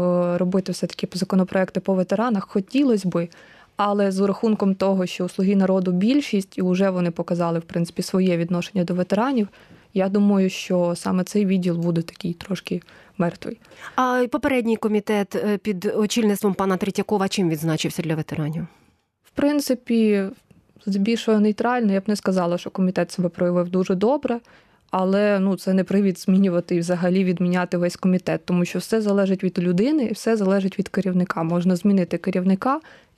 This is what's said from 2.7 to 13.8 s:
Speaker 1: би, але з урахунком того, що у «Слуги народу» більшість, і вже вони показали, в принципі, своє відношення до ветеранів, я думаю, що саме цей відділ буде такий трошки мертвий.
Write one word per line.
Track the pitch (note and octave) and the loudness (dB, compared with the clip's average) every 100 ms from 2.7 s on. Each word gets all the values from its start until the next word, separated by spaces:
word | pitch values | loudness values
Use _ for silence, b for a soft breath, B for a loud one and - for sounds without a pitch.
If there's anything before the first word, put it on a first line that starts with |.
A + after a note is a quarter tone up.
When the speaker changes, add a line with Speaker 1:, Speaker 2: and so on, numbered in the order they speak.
| C4+ C#4 G#3+ F#3 | 0 2 2 0
Speaker 1:
би, | E3+ E3+ B B B B - | -2 -4 B B B B -2
але | G3+ G3+ G3 | 0 2 0
з | F#3+ | 2
урахунком | G3 F#3+ A3+ G#3+ G3 F#3+ | 0 0 0 2 0 2
того, | F#3+ F#3+ F3+ | 2 0 -2
що | - F3+ | -4 -4
у | |
«Слуги | - F#3+ G3 | 0 2 4
народу» | F#3+ F#3+ F#3 | 4 2 2
більшість, | F3+ G#3+ C#4+ C#4+ G3+ G3 - | 2 2 2 2 -2 -2 -2
і | |
вже | F#3 F3+ G3 | 0 2 2
вони | F3+ F3 | 2 -2
показали, | E3+ E3+ F3 E3+ E3 | -2 -2 -2 0 -2
в | |
принципі, | E3+ F3 E3+ - | -4 -4 -4 -4
своє | - F#3+ F#3 E3+ | -2 0 2 0
відношення | E3+ F3 F3 F#3+ | 0 -2 -2 -2
до | F3 | -2
ветеранів, | F3+ F3+ G3 C4 B3+ G3+ B B B B | -2 -2 0 0 0 -2 B B B B
я | F#3 F#3+ | -2 0
думаю, | G3+ G3+ G3 F#3+ | 2 4 4 2
що | - - F3+ F3 F3 | -2 -2 0 0 -2
саме | F#3+ F#3 | -2 -2
цей | F3+ G#3 G3 | 0 0 0
відділ | F#3+ F3+ E3+ | 0 0 0
буде | E3+ E3+ | 0 0
такий | E3 - E3+ | -2 -6 -8
трошки | F3 - F#3 - F3 B B B - | -8 -8 -8 -6 -8 B B B -4
мертвий. | E3+ - - A3+ B B | -4 -4 -10 -14 B B